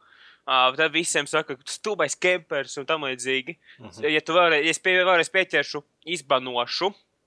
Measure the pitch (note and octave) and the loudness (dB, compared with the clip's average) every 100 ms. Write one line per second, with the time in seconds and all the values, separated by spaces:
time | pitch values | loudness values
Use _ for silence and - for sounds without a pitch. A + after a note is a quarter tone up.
0 | _ _ - _ - C3 B2+ C3+ D#3+ D#3 | _ _ -20 _ 0 2 4 2 0 0
1 | E3+ D#3+ C#3+ D#3 D#3 C3 - - A3 F#3+ | -2 -2 0 -4 -4 -12 -10 -8 -6 -2
2 | C#3+ - F3+ F3+ D#3+ D3 B2+ - C3+ D#3+ | -2 0 0 0 -2 -6 -6 -10 -4 -4
3 | C#3 B2+ B2 C3 C#3+ E3+ _ - A2+ F#2 | -2 -6 -2 -4 -4 -16 _ -20 -20 -4
4 | D3 D3+ D#3 E3+ F3 D3+ D#3+ D#3 F#3+ F#3 | 0 0 2 4 4 4 2 0 2 2
5 | F3+ F3 D#3+ F#3+ F3+ D#3 C#3 D3 - _ | 4 4 2 0 0 0 -2 -8 -12 _
6 | D#3 E3+ C#3 C3 B2+ A#2+ A#2+ - F#3 - | -10 -10 0 0 0 -4 -4 -2 -4 -4
7 | _ _ | _ _